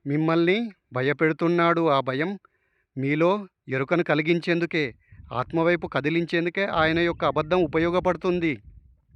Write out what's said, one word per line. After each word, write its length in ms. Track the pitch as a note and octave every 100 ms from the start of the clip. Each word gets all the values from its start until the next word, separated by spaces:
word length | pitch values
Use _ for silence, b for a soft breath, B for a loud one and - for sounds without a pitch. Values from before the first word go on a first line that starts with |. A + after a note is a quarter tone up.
| C#3
మిమ్మల్ని 640 | D3 D#3+ E3 E3+ G#3 A3+ - _
భయపెడుతున్నాడు. 960 | B2 C3 C#3 D#3+ D#3 E3 F3 E3+ E3+ E3
ఆ 120 | C3+
భయం 380 | C3 C3 E3 G3+ - _ _ _ _ C3+
మీలో 500 | C3+ D3+ E3+ G#3 F#3+ _ -
ఎరుకను 360 | C3 C3+ E3+
కలిగించేందుకే, 920 | E3+ D3+ D#3 E3+ F3 E3+ E3+ E3 C3+ - b b -
ఆత్మవైపు 540 | A#2 B2+ E3 E3 F3 F3
కదిలించేందుకే 800 | C3+ C#3 E3 E3 E3+ E3+ G3 G3
ఆయన 320 | E3+ D#3 E3
యొక్క 260 | E3+ E3
అబద్ధం 400 | D3+ D3 D#3 F#3
ఉపయోగపడుతుంది. 960 | D#3 D#3+ E3+ F3+ F3+ F3 F#3+ F3+ E3 A2+ - - - _ _